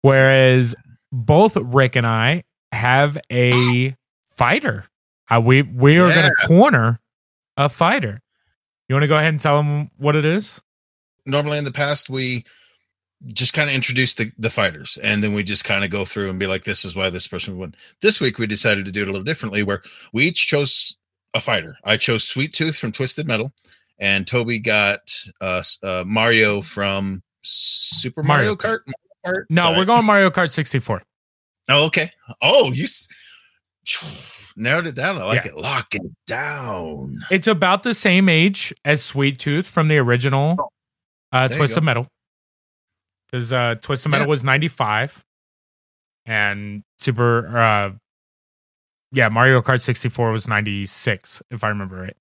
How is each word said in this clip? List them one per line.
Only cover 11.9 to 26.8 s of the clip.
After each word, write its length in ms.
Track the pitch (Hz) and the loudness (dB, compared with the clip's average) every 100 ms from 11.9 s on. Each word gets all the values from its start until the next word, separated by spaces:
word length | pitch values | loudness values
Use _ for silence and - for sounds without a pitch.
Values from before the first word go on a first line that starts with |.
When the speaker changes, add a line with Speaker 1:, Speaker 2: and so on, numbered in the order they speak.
| 143 - | -2 -4
Speaker 2:
we 340 | 131 127 123 - _ _ _ _ _ _ _ 127 | -4 -4 -6 -8 _ _ _ _ _ _ _ -8
just 180 | 110 127 | -2 0
kinda 220 | - 147 | 0 0
introduce 400 | 135 - 127 123 | 0 -2 0 0
the, 160 | - 113 - | 0 -4 -4
the 100 | 113 | -6
fighters, 480 | - 101 78 - - | 0 -2 -2 -8 -4
and 200 | 104 104 | -2 0
then 100 | 107 | 0
we 80 | 104 | -2
just 220 | 95 98 | -2 -2
kinda 240 | - 98 98 | 0 -2 -2
go 160 | 101 95 | -4 -6
through 240 | - 98 | -6 -6
and 80 | 92 | -4
be 80 | 95 | -4
like, 160 | 95 | -4
"This 200 | - 101 98 | -2 -2 -2
is 80 | |
why 160 | 87 95 | -2 -4
this 160 | 90 - | -4 -6
person 300 | 90 - 92 | -8 -10 -10
won." 160 | 90 - - _ | -14 -16 -20 _
This 180 | 208 - | 0 2
week, 180 | 131 107 | 0 -2
we 80 | 110 | -4
decided 380 | 104 117 101 98 | 0 0 0 -2
to 60 | |
do 100 | 95 | -6
it 60 | 98 | -6
a 20 | |
little 140 | 98 | -6
differently, 380 | 95 160 110 101 | -6 -8 -6 -4
where 180 | 101 98 - - - | -4 -4 -8 -20 -10
we 120 | 110 151 | -2 0
each 200 | - - | 0 0
chose 500 | 147 143 - - - _ _ _ | 0 0 -2 -4 -8 _ _ _
a 60 | 113 | -6
fighter. 360 | - 107 82 - | -2 -4 -4 -12
I 120 | - 107 | -2 -2
chose 280 | - 113 - | 0 0 -2
Sweet 280 | - 151 | -2 -4
Tooth 240 | - 160 147 | -2 -2 -4
from 140 | 120 | -6
Twisted 340 | - 131 - 151 | -6 -6 -6 -4
Metal, 260 | 113 131 _ _ _ _ _ | -4 -4 _ _ _ _ _
and 280 | 98 98 92 | -2 0 0
Toby 320 | 123 117 120 | -2 -2 -4
got, 540 | 113 107 101 104 - - - - | 0 2 2 -2 -4 -6 -6 -10
uh, 160 | 95 92 | -6 -2
s-, 180 | 85 - | -2 -2
uh, 200 | 98 92 90 | -4 -6 -4
Mario 560 | 110 113 113 107 101 | 0 2 4 2 0
from 600 | 85 - | -6 -4